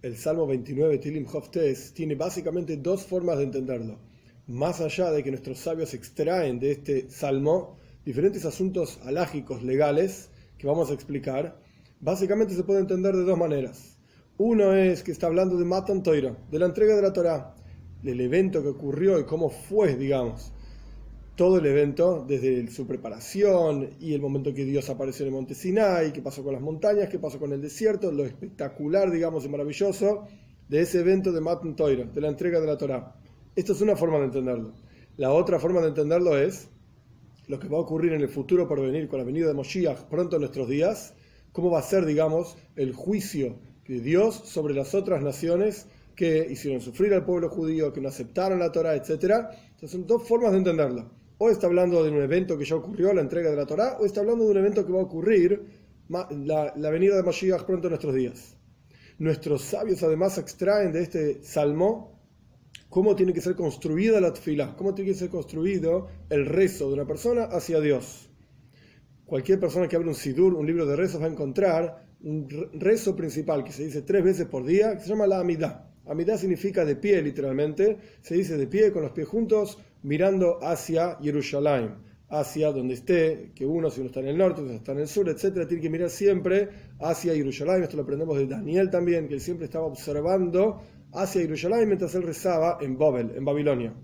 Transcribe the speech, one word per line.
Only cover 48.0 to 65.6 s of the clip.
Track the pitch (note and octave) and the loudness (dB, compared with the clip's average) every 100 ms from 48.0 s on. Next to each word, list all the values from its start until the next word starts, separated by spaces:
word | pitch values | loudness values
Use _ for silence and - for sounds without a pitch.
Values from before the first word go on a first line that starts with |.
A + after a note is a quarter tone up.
no | C3+ | -8
aceptaron | C3+ A#2 - F#3+ F#3 | -8 -6 -2 0 2
la | E3+ | 0
Torá, | E3+ D#3+ | 0 0
etcétera. | D3 - D#3 F#3 A3 A3+ - - | 0 -2 -2 2 2 0 -14 -20
Entonces | _ D#3 | _ -12
son | F3+ F3 | -10 0
dos | A3+ A#3 | 0 2
formas | A#3 A#3 | 2 4
de | F#3+ | 4
entenderlo. | F3+ D#3+ C#3 B2 A#2 - - _ | 4 2 0 0 -8 -20 -20 _
O | A3+ | 2
está | G3+ F3 | 4 4
hablando | F3 F3+ E3+ | 4 4 4
de | D#3 | 4
un | D3 | 2
evento | C#3 F3 F#3 D#3 | 2 2 0 -4
que | |
ya | C#3 D#3+ | -2 -4
ocurrió, | F3 G#3+ F#3 | -4 0 2
la | F#3+ | 4
entrega | C#3 D#3+ E3 | 2 0 0
de | D3 | 0
la | C#3+ | -2
Torá, | D#3 B3 - | 0 0 2
o | G#3 | 0
está | G3+ | 0
hablando | G#3 A#3 A3 | 0 2 4
de | |
un | G3 | 4
evento | G3 G3+ F#3 | 4 2 0
que | |
va | F#3 | 0
a | |
ocurrir, | F#3 D#3+ F#3+ G#3 F3 G3+ - - - - - | 0 0 4 6 6 2 -4 -20 -20 -20 -10
ma-, | F3 F3+ | -8 -8
la, | D3 C#3 D3+ D3 | -6 -2 0 0
la | C#3+ D3+ | -2 -2
venida | E3 G3 | 4 4
de | G3 | 4
Mashiach | F3+ D#3+ F#3+ F3+ | 0 0 0 0
pronto | - F#3 E3+ | 0 -2 0
en | |
nuestros | D#3+ D3+ | -2 0
días. | C3 A#2+ - - - _ _ _ - - - | 0 0 -4 -20 -20 _ _ _ -20 -20 -4
Nuestros | D#3 D#3 D#3 C#3+ | -2 0 0 -2
sabios | - - A3 F#3 | -2 -4 -2 0
además | E3 D#3 F#3+ F#3 | 2 2 0 -2
extraen | - - F#3 G#3 F#3+ | -8 -2 2 2 2
de | D#3+ | 0
este | E3+ E3+ D3 C#3 | -2 -2 -2 -2
salmo | - D#3 D3 D3+ G3 A3+ - - _ _ _ _ _ - _ | -4 0 0 2 2 0 -10 -20 _ _ _ _ _ -20 _
cómo | F3+ G#3 | 2 4
tiene | G3 F#3 | 4 2
que | E3 | 2
ser | F3+ | -2
construida | F#3 E3 - D#3 D#3 A3 G#3+ | -2 -2 -4 -4 2 4 4
la | F3 | 4
tefilá, | - - D3 B2+ - | 0 -4 -2 -2 -4
cómo | G3 | -4
tiene | F#3+ G3 | -2 -4
que | F#3+ | -4
ser | F3 | -4
construido | F3 D3 D#3+ | -6 -8 -4